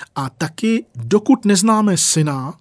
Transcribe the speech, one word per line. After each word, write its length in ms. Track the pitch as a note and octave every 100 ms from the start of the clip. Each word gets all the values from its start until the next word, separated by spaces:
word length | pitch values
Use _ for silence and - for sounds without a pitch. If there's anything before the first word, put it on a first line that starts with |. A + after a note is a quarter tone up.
| - -
a 140 | C3
taky, 560 | - D#3+ - A3 A3+ - B2
dokud 500 | A#2 G#3+ G#3 C4+ G3+
neznáme 520 | G3 A3 G#3+ G#3 F3+
syna, 560 | - D#3+ D3+ C3+ C3 -